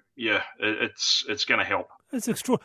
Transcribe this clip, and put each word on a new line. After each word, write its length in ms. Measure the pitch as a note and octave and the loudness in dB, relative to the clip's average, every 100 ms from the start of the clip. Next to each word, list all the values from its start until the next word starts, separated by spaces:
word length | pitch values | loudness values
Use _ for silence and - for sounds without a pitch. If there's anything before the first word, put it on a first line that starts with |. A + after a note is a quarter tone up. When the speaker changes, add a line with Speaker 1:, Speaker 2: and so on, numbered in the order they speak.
| _ - | _ -6
Speaker 1:
yeah, 260 | A2 G2 - - | 0 0 -2 -4
it, 220 | G#2+ G#2 | -2 0
it's, 420 | A2+ - - - - | -4 -2 0 0 0
it's 160 | G#2+ | -4
gonna 200 | - A2+ | 2 4
help. 260 | F#2 F#2+ - - _ | 4 0 -4 -16 _
Speaker 2:
It's 160 | B3+ A#3+ | -6 -2
extra-, 300 | G3 - B3 | -2 0 -2